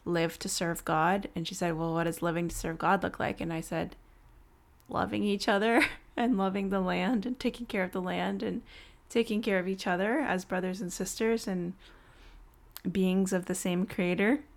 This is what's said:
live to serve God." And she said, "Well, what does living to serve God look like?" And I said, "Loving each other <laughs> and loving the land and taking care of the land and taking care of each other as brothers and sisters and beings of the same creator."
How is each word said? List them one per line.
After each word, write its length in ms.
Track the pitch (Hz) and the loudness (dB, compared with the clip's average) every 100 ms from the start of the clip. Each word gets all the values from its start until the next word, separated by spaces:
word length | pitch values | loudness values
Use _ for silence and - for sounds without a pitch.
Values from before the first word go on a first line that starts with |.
| - | -2
live 320 | 170 165 - | 0 0 -2
to 100 | 196 | -6
serve 340 | - 170 165 | -2 -2 -2
God." 460 | - 156 165 196 196 - | 0 2 4 2 0 -6
And 120 | 165 | -6
she 80 | 185 | -2
said, 220 | 175 160 | -2 0
"Well, 160 | 165 | 0
what 100 | 165 | 0
does 180 | 170 165 | 0 0
living 260 | 170 165 170 | 0 0 -2
to 60 | - | -2
serve 220 | 175 165 | -6 -2
God 260 | 160 190 | 2 2
look 160 | 190 - | 2 -2
like?" 200 | - - | -4 -4
And 140 | 165 | -4
I 80 | 160 | -4
said, 340 | - 165 175 - - - - - - - _ - - | -4 -4 -4 -8 -20 -20 -20 -20 -20 -20 _ -20 -6
"Loving 340 | - 190 208 | -2 -2 0
each 240 | 202 202 - | 0 0 2
other 380 | 202 220 233 - - | 2 4 4 2 -2
<laughs> 180 | - - | -12 -2
and 200 | 240 196 | 2 4
loving 320 | 190 196 196 | 2 0 0
the 120 | 196 | 0
land 440 | 180 180 185 247 240 | 2 2 2 0 0
and 140 | 254 | -2
taking 260 | 247 226 233 | -2 -4 -4
care 180 | 208 | -2
of 80 | 185 | -2
the 100 | 190 | -2
land 420 | 180 180 185 196 | -2 -2 -2 -2
and 180 | 214 185 - - - - - | -4 -4 -8 -18 -20 -20 -2
taking 320 | 233 226 214 | 0 2 0
care 180 | 226 190 | 2 0
of 80 | 180 | 0
each 200 | 190 196 | -2 0
other 320 | 180 202 285 | 0 2 2
as 240 | 269 185 | 0 -2
brothers 380 | 185 185 185 190 | -2 -2 -2 -4
and 100 | 180 | -6
sisters 560 | - 185 - 226 226 214 | -4 -6 0 0 0 0
and 260 | 185 175 - - - - - - - - - - - 185 | -2 -4 -8 -16 -20 -20 -20 -20 -20 -20 -20 -20 -8 -4
beings 400 | 190 185 185 190 | 2 4 4 2
of 140 | 185 180 | 0 -2
the 100 | 185 | -4
same 300 | 190 180 185 | -2 0 -2
creator." 560 | - 175 180 202 294 - | 0 0 2 2 2 -2